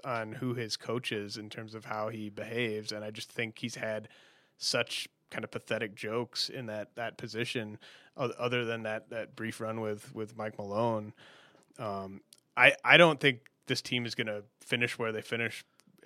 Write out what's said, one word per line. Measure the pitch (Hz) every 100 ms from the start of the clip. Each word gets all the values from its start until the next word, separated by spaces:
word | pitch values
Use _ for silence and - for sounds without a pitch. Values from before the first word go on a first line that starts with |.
on | 135 117 110
who | 127 127
his | 123 110 -
coach | - 120 -
is | 110 104 110
in | 107
terms | - 110
of | 110
how | 104 107 110
he | 110 104
behaves. | 101 107 117 117 107 107
And | 107
I | 107
just | 107 -
think | - 113 -
he's | 120
had | 117 113 107 107 - - - _ _
such | - 123 117 - - _ _
kind | -
of | 110
pathetic | 113 - 110 110
jokes | 110 107 113 117 - -
in | 135 117
that, | 107 101
that | - 113 -
position, | 117 110 120 127 107 107 - - -
o-, | - 123 -
other | 120 123
than | 117 113
that, | 110 110 -
that | 117 98
brief | - 113 -
run | 110 113
with, | 110 107 -
with | 110 104 110
Mike | 107 -
Malone. | 101 104 117 110 104 - - - - - _ -
Um, | 110 98 98 98 - - _
I, | - 131 -
I | 120 147
don't | 170 143
think | 143 120 - _ -
this | 127
team | - 123
is | 117
gonna | - 110 104 98 _
finish | - 123 120 -
where | 113
they | 107
finish, | - 117 113 - - - _ -